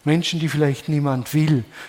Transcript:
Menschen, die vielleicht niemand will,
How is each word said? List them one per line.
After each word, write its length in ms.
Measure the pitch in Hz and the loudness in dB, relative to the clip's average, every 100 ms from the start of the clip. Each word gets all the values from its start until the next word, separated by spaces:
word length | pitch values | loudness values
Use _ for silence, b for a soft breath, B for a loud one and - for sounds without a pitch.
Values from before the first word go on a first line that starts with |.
Menschen, 360 | 143 160 170 170 | 0 0 0 -4
die 80 | 156 | -2
vielleicht 400 | 143 147 131 - | 0 0 0 -2
niemand 460 | 147 143 127 113 | -2 0 -2 -2
will, 300 | 151 156 143 110 B | 0 2 2 0 B